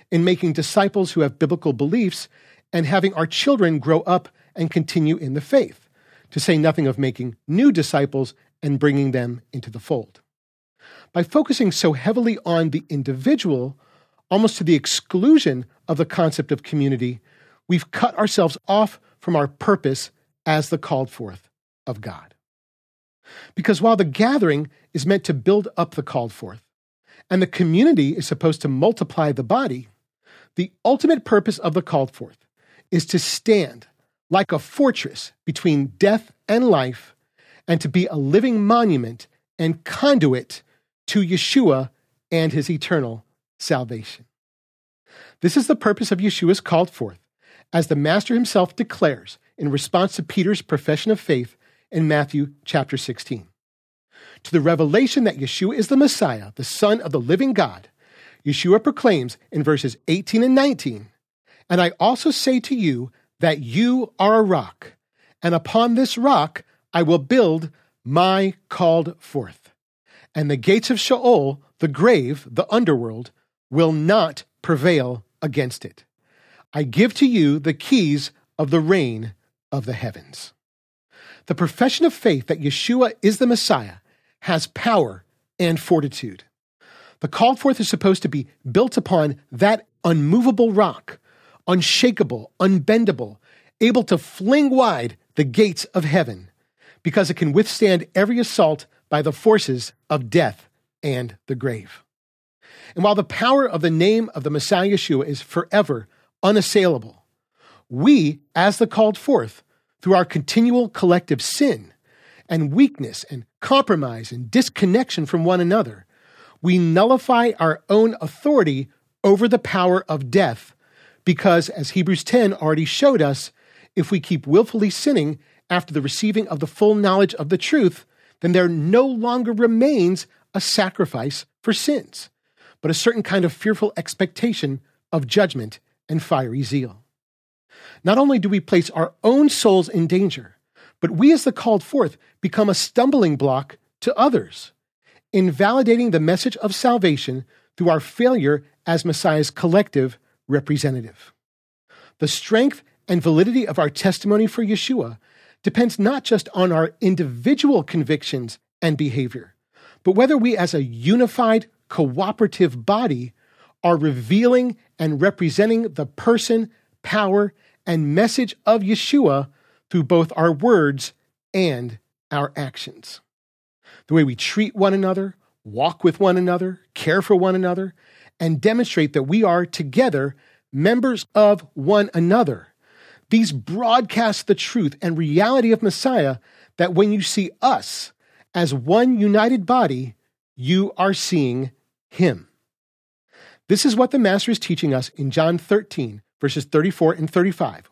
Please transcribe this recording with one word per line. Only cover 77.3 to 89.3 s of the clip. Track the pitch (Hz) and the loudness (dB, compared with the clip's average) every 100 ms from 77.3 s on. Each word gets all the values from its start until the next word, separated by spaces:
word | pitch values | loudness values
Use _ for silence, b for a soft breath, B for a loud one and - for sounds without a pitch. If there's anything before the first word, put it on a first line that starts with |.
| 226 147 147 | 4 2 2
the | 151 | -2
keys | 151 - 262 160 147 139 _ _ - | -6 0 2 2 0 -4 _ _ -6
of | 147 | 0
the | 160 | 0
reign | 156 190 131 113 113 - _ _ _ | 2 0 0 -6 -12 -16 _ _ _
of | 139 110 | -8 -6
the | |
heavens." | 113 117 - - - - _ _ _ _ _ _ b b b - | -8 -10 -12 -20 -20 -20 _ _ _ _ _ _ b b b -8
The | |
profession | 143 170 - 254 - 320 | -4 -4 0 0 2 0
of | |
faith | - 226 143 - | 2 0 0 -4
that | 160 | -4
Yeshua | 143 - - 247 240 - | -4 -4 -2 2 0 2
is | 202 208 | -2 2
the | 247 | 0
Messiah | 233 - 131 104 90 _ _ _ _ | 0 0 -2 -2 -16 _ _ _ _
has | - 165 - | -4 -4 -4
power | - 240 208 123 95 _ _ _ - | -6 0 0 0 -6 _ _ _ -4
and | 175 160 | -2 -2
fortitude. | - 165 143 - 117 92 _ _ _ _ b b b b | 0 0 0 -8 -14 -16 _ _ _ _ b b b b
The | 147 | -8
called | - 233 262 | 2 2 4
forth | 277 254 | 0 0
is | 202 | -2
supposed | 180 196 190 | 0 0 0
to | 156 | -2
be | 147 - b 131 | -6 -8 b -2
built | 160 254 - | 0 2 -2
upon | - 185 151 | 0 0 0